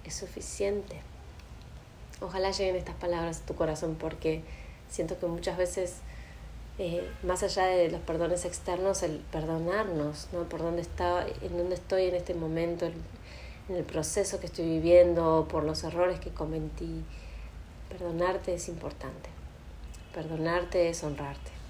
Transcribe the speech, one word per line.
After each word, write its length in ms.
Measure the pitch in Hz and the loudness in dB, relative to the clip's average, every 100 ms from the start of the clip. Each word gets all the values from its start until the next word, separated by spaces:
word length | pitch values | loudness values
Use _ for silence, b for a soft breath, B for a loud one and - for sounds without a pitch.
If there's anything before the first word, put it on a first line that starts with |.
Es 100 | 156 | -10
suficiente. 840 | - 190 - - - 202 208 196 - - - - - - - - - - - - - | -8 -8 -8 -8 -2 0 0 -4 -10 -12 -14 -16 -16 -16 -16 -14 -16 -16 -18 -16 -8
Ojalá 280 | 190 185 196 | -4 2 2
lleguen 260 | 196 190 180 | 4 2 2
estas 180 | 175 | -2
palabras 480 | 170 175 170 165 160 | -4 0 0 0 -2
a 40 | - | -4
tu 80 | |
corazón 400 | 165 160 151 165 156 | 0 0 2 -2 -2
porque 420 | 160 160 160 156 B B B B - | -4 -2 0 0 B B B B -8
siento 300 | - 165 180 | -4 -2 -2
que 80 | 175 | -2
muchas 320 | 170 185 175 | -2 -2 0
veces, 380 | 180 190 180 - B B B B B - - - | 0 0 -2 -4 B B B B B -14 -12 -6
eh, 280 | 180 170 185 - | -2 -2 -4 -4
más 200 | 180 180 | -2 0
allá 240 | 196 190 185 | 2 4 6
de 240 | 180 165 | 6 6
los 100 | 170 | 2
perdones 460 | - 160 165 175 175 | -2 0 2 2 0
externos, 560 | 175 - 180 196 190 | -4 -2 2 2 2
el 160 | 165 156 - | 0 -2 -4
perdonarnos, 1000 | 165 156 165 165 202 208 160 147 151 - | -2 0 0 2 2 2 0 0 -2 -6
¿no? 120 | 175 | -4
Por 180 | 170 165 | -4 -2
dónde 180 | 165 175 | -2 -2
está, 460 | 170 - 175 175 - - | -2 0 2 2 0 -4
en 160 | 185 175 | -4 -2
dónde 160 | 175 | 0
estoy 320 | 180 - 190 185 | -2 2 4 4
en 80 | |
este 180 | 180 175 | 2 0
momento, 540 | 170 160 165 170 170 170 | -2 0 0 0 0 -2
en, 80 | 165 160 - B B B B - | -4 -10 -12 B B B B -4
en 80 | 180 | -4
el 80 | |
proceso 560 | 147 160 151 202 190 190 | -2 -2 0 2 2 0
que 60 | 170 | -4
estoy 180 | - | -2
viviendo, 840 | 165 165 165 175 180 170 165 160 156 | 0 4 10 12 12 8 8 6 6
por 120 | 160 | 2
los 220 | 151 156 | 0 0
errores 360 | 165 170 180 180 | -2 2 4 2
que 100 | - | -4
cometí. 760 | - 156 160 156 156 165 160 160 B B B B - - - - | -4 -2 -2 -4 -4 -6 -6 -8 B B B B -12 -14 -14 -12
Perdonarte 640 | 180 170 165 180 190 190 | -6 -2 2 2 2 0
es 140 | 170 - | -2 -4
importante. 600 | - - - 131 - - - - - - - - - - | -6 -8 -8 -10 -10 -12 -12 -14 -14 -16 -14 -12 -12 -10
Perdonarte 720 | 170 156 160 160 175 175 180 170 | -8 -4 0 2 2 2 4 4
es 160 | 170 | 2
honrarte, 460 | 151 143 143 143 - - - | -4 -4 -6 -8 -10 -12 -14